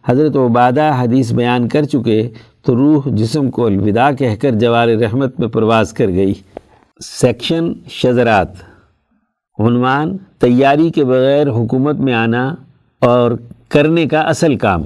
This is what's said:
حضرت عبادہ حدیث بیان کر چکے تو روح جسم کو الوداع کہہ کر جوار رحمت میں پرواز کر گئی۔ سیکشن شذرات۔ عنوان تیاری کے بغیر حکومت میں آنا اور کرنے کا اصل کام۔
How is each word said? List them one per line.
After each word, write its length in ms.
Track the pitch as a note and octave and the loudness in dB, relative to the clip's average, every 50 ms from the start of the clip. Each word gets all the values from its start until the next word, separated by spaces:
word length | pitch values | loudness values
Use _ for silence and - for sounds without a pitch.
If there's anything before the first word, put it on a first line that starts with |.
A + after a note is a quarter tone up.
| _ | _
حضرت 300 | - B2 C3+ D#3 D3+ B2+ | 0 0 2 2 2 2
عبادہ 560 | C#3 C3 A#2+ A#2 A#2+ B2 B2+ B2 D3 D3+ D#3 C#3+ B2+ | 0 0 2 2 4 2 2 2 2 0 0 0 0
حدیث 340 | B2+ A#2 A#2+ C3+ B2+ A2+ | 0 0 0 0 0 0
بیان 360 | A#2+ A#2+ A#2+ A#2+ B2 B2 A#2+ A2 | -2 -2 0 0 0 0 -2 0
کر 160 | - D3+ D3 | 0 -2 -2
چکے 440 | C#3+ - C3+ - A#2 G#2+ A2 A2 A#2+ A2+ - - _ _ _ _ | 0 -2 -2 0 0 0 0 -2 -4 -8 -16 -20 _ _ _ _
تو 120 | - B2 | -2 0
روح 260 | A#2 C3+ D3 D#3 D3 C3+ | 2 2 2 2 2 0
جسم 440 | C#3+ - G#2 A2 A2+ C3+ D#3 C#3 C3 | -2 -2 -2 -2 -2 -2 -2 -2 -2
کو 160 | - - A#2+ | -2 -2 -2
الوداع 440 | A2 G2 G2 G2 G#2 G2+ A#2 B2+ D3 | 0 0 0 0 0 0 2 0 0
کہہ 240 | C#3 A#2+ C#3 A#2+ G#2 G2 | 0 0 -2 -2 -2 -2
کر 100 | - C#3 | -2 -2
جوار 380 | A#2 G#2 A#2 A#2 A#2 A#2 A#2 A#2 | 0 0 0 0 2 2 2 2
رحمت 520 | A2+ A2 A#2 G#2 G2+ C3 C#3 B2 - - | 2 0 0 -2 -2 -2 -4 -4 -4 -4
میں 80 | B2 G#2+ | -6 -4
پرواز 440 | - A2+ A2 G#2+ A2+ A2+ G#2+ - | -2 -2 0 2 2 0 0 -2
کر 160 | - - B2 G2 | -2 -2 -2 0
گئی۔ 260 | F2+ F#2 G2 F#2+ G2 - - _ _ - _ _ _ _ _ _ _ _ | 0 0 0 0 -2 -6 -10 _ _ -20 _ _ _ _ _ _ _ _
سیکشن 720 | - - - - - B2 A#2 A#2+ - - D#3+ E3 E3 E3+ - - - - | -20 -18 -4 -2 0 0 0 -2 -6 -4 -4 -2 -2 -4 -6 -10 -14 -20
شذرات۔ 600 | - - - B2+ B2 A#2+ B2 A#2 A2 G2 F2 D#2+ - - - - - _ _ _ _ _ _ _ _ _ _ _ _ _ _ _ _ - | -8 -2 -2 0 0 2 2 2 2 0 0 -2 -8 -20 -20 -20 -20 _ _ _ _ _ _ _ _ _ _ _ _ _ _ _ _ -2
عنوان 580 | G#2 A#2 A#2+ A#2+ B2 C3 C3+ C#3 D3+ E3+ G3 F#3 - _ _ _ | 0 0 0 0 0 0 0 -2 -2 -4 -6 -10 -14 _ _ _
تیاری 520 | - B2 A#2+ B2+ C3+ C#3 C#3+ D3+ E3 E3+ | 0 2 2 4 4 2 4 2 2 0
کے 140 | D#3+ D#3+ C#3+ | 0 0 0
بغیر 460 | B2+ B2+ C3 B2+ C3+ C#3 D3 - C#3+ | 2 2 2 2 2 2 2 0 0
حکومت 460 | A2+ A#2 A#2 A2+ B2+ C3 C3+ D3 D3+ | -2 -2 -2 -2 -2 -2 0 -2 -2
میں 180 | - C3+ C3 B2 | -2 -2 -2 0
آنا 400 | A2+ A2+ A2+ A2+ A#2+ B2+ C3+ E3 - - _ _ _ _ _ _ _ | 0 0 0 -2 -2 -2 -4 -6 -10 -16 _ _ _ _ _ _ _
اور 300 | - A#2+ B2 B2 A#2+ A#2+ A#2+ A2+ - - - _ _ _ | 2 2 4 4 2 0 -2 -4 -8 -18 -20 _ _ _
کرنے 380 | - D3 D3 D#3 E3 E3+ D#3+ | 0 2 2 2 2 0 0
کا 140 | B2+ D#3 D#3 | 0 -2 -2
اصل 360 | D#3 - D#3+ - F3 D#3+ C3+ | 0 -2 -2 0 0 0 0
کام۔ 260 | A#2+ - G#2+ F#2 E2 D2 | 0 0 0 0 -2 -4